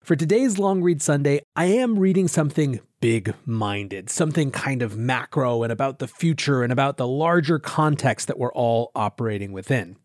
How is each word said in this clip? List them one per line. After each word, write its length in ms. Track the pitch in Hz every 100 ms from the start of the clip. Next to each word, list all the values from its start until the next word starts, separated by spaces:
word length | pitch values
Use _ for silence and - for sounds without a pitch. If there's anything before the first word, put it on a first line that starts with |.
for 140 | - 160
today's 420 | 160 214 262 196
Long 240 | 202 190
Read 220 | 175 156
Sunday, 400 | - 143 143 143 - -
I 100 | 180
am 340 | 220 254 214
reading 280 | 190 185 180
something 520 | - 151 - 147 120 _ _
big-minded, 1080 | 117 113 98 - - 113 104 101 101 95 92
something 400 | - 156 160 139
kind 320 | - 135 131
of 160 | 117 104
macro 640 | 120 127 - 151 127 120
and 100 | 117
about 280 | 113 135 135
the 80 | 131
future 560 | - 165 156 - 135
and 100 | 123
about 240 | 127 139 -
the 100 | 123
larger 520 | 135 165 175 147 160
context 680 | - - 156 147 123 107 -
that 120 | -
we're 140 | 123
all 360 | - 120 117 117 120
operating 560 | 104 - 113 104 98
within. 460 | 98 95 131 87 98